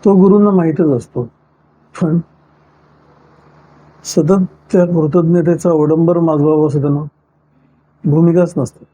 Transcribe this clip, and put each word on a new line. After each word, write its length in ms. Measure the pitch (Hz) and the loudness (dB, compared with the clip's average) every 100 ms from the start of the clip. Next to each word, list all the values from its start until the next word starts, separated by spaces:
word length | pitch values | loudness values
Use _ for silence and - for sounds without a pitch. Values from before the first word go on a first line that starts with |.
तो 100 | 208 196 | 2 4
गुरूंना 360 | 190 208 208 | 4 4 4
माहीतच 380 | 190 165 156 160 | 2 0 -2 -2
असतो, 340 | 127 - - 117 _ _ _ _ _ _ - | -2 -6 -12 -12 _ _ _ _ _ _ -6
पण 240 | 170 165 - _ _ _ _ _ _ _ _ _ _ _ _ _ _ _ _ _ | -4 -4 -6 _ _ _ _ _ _ _ _ _ _ _ _ _ _ _ _ _
सतत 400 | - - 151 196 185 _ _ | -4 -2 0 0 -2 _ _
त्या 140 | 190 175 | -2 0
कृतज्ञतेचा 840 | 170 156 180 165 175 160 165 180 | -2 0 0 0 0 0 -2 0
अवडंबर 500 | 160 151 160 165 175 | 0 0 0 0 0
माजवावं 480 | 165 156 147 151 156 | 0 0 0 0 0
असं 140 | 143 | -2
त्यांना 200 | 143 143 151 _ _ _ _ _ _ _ _ _ | -2 -4 -6 _ _ _ _ _ _ _ _ _
भूमिकाच 500 | - 147 170 170 175 170 | -2 0 2 2 -2 -4
नसते. 280 | 123 _ - | -8 _ -20